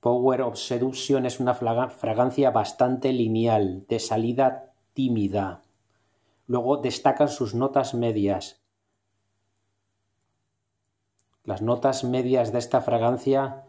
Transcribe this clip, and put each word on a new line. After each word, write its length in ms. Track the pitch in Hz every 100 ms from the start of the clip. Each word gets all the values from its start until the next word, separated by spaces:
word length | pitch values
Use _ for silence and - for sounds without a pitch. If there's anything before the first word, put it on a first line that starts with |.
Power 400 | 120 123 127 127
of 160 | 123 -
Seduction 680 | - 120 131 131 - 139 127
es 140 | -
una 160 | 127 123
flaga-, 340 | 117 117 127
fragancia 600 | - - 110 127 127 131
bastante 600 | 120 101 - 127 127 135
lineal, 760 | 131 113 110 117 113 98 92 -
de 120 | 113
salida 720 | - 110 113 120 131 - - _ _
tímida. 720 | - 131 113 98 101 95 95 _ _ _ _ _ _ _ _ -
Luego 320 | 123 120 143
destacan 520 | 131 - 139 117 147
sus 260 | - 113 113
notas 400 | 135 123 110 120
medias. 680 | 120 107 98 92 - - _ _ _ _ _ _ _ _ _ _ _ _ _ _ _ _ _ _ _ _ _ _ _ _ _ _ _ _
Las 200 | - 95
notas 400 | 110 123 135 131
medias 480 | 127 127 123 131 110
de 80 | 120
esta 220 | 117 131
fragancia 840 | - 117 113 123 135 135 135 -